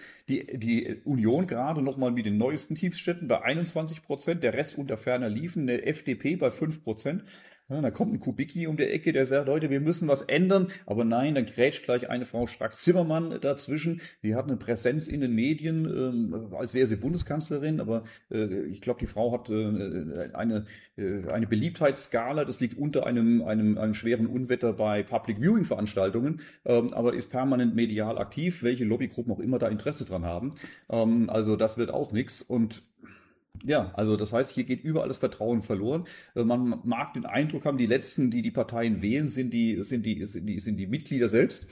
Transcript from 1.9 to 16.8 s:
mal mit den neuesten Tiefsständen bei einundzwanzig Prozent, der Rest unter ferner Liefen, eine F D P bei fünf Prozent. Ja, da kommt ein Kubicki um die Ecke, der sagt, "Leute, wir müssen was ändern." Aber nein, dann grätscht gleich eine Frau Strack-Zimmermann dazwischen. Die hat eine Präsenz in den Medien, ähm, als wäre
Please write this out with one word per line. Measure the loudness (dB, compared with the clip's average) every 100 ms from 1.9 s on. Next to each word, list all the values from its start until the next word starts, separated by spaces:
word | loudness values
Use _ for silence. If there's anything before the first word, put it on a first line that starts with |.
| 0
mal | 0
mit | 2 2
den | 2
neuesten | 2 0 -4 -4
Tiefsständen | -4 -2 -4 -2 0
bei | 0
einundzwanzig | 2 0 -2 -4 -4 -8
Prozent, | -6 -4 -2 0
der | 2
Rest | 0 -2 -6
unter | -6 -4
ferner | 0 0 0
Liefen, | -2 -4 -2
eine | 0 0 0
F | -2
D | -4
P | -2 -2 0
bei | 0
fünf | 0 -4 -4
Prozent. | -6 -4 -4 -4 -6 -18 -20 -18 -8
Ja, | -2
da | -2
kommt | 0 -2
ein | -2
Kubicki | -4 -4 -4 -4 -4
um | 0
die |
Ecke, | 0 0 2
der | 2
sagt, | 4 2 2
"Leute, | 0 2
wir | 2
müssen | 2 2 2
was | 2
ändern." | 2 4 6 4 2 -4
Aber | -4 0
nein, | 2 2 2
dann | 2 0
grätscht | 2 2 2
gleich | 0 0 0
eine | -4 -4
Frau | -4 -4
Strack-Zimmermann | -4 -6 0 2 4 2 0 -2 -2
dazwischen. | -2 -2 -4 -2 -2 -4 -8 -6
Die | -2
hat | -2
eine | -2 -4
Präsenz | -2 0 0 0 -2
in | -2
den | 0
Medien, | 2 2 0 -2 0 0
ähm, | 0 0 0 -2 -4 -8
als | -8 -2
wäre | 2